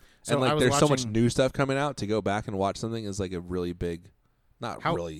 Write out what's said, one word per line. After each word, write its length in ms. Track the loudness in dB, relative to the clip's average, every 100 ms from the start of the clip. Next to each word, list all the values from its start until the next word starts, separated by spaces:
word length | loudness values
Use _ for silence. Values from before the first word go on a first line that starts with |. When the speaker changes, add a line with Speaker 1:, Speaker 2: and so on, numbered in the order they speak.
| -20 _
Speaker 1:
so 100 | -2
Speaker 2:
And, 80 | 2
like, 80 | 2
Speaker 1:
I 40 |
was 80 | 4
Speaker 2:
there's 100 | 4 6
so 100 | 4
much 120 | 4
Speaker 1:
watching 120 | 2
Speaker 2:
new 160 | 2 4
stuff 220 | 4 2
coming 240 | 2 0 0
out. 220 | -2 -4
To 80 | -2
go 140 | 0
back 280 | 0 -2 -4
and 100 | -2
watch 180 | -2 -2
something 260 | -6 -6
is, 160 | -6 -4
like, 120 | -4
a 80 | -4
really 320 | -4 -4 -2
big, 380 | -4 -4 -6 -10 _ _ _ _ _
not 220 | -10 -6
Speaker 1:
How 120 | -4
Speaker 2:
really, 240 | -2 -4 -10